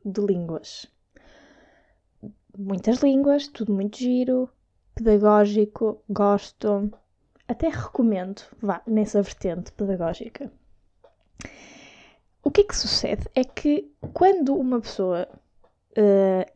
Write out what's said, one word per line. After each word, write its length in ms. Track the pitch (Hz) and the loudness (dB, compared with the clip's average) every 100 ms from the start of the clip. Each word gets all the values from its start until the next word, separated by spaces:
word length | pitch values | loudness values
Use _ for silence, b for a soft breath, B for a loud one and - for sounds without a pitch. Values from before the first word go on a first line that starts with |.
de 200 | 202 196 | -8 -4
línguas. 640 | 202 180 170 160 - - - _ _ b b b b b b b b b _ _ 208 - _ 196 | 0 0 -2 -8 -10 -18 -20 _ _ b b b b b b b b b _ _ -20 -20 _ -14
Muitas 460 | 196 190 - 247 | -8 -4 0 2
línguas, 440 | 285 269 285 285 285 | 4 4 4 2 0
tudo 280 | - 220 | -6 -2
muito 240 | 196 202 - | -2 -2 -4
giro, 500 | 247 247 254 254 254 _ _ _ _ | -2 0 0 0 -2 _ _ _ _
pedagógico, 1080 | - 226 208 208 208 208 208 208 - 220 208 - | -4 2 4 6 6 4 2 0 0 -4 -4 -8
gosto, 840 | 196 202 202 - _ 214 202 208 - _ _ _ _ - | 0 2 2 -2 _ -2 -2 -2 -8 _ _ _ _ -10
até 220 | 233 320 | -4 -2
recomendo, 720 | - - - 233 190 185 202 - - | -4 -6 0 0 0 -4 -12 -16 -8
vá, 220 | 202 175 - | -4 -4 -2
nessa 340 | 214 208 202 | 0 2 0
vertente 500 | 196 - 190 170 - | -2 -4 -6 -6 -10
pedagógica. 800 | - 196 185 165 165 233 - 285 - _ _ _ _ _ _ _ _ B B B B B B B B _ _ | -8 -4 -2 -4 -6 -12 -14 -16 -16 _ _ _ _ _ _ _ _ B B B B B B B B _ _
O 80 | 294 | 0
que 120 | 294 | 2
é 20 | |
que 120 | 415 - | 2 0
sucede? 520 | - - - 208 - | -4 -4 -2 -4 -4
É 100 | - | -2
que 480 | 254 - 294 294 - _ - | -4 -4 -2 -2 -4 _ -14
quando 420 | - 370 392 269 277 | 2 4 4 0 -2
uma 240 | 254 247 | -2 -4
pessoa, 480 | - - 185 175 185 - _ _ _ _ _ | -4 -4 -2 -2 -6 -12 _ _ _ _ _
eh, 560 | - 208 196 190 185 - | 2 4 6 4 2 -2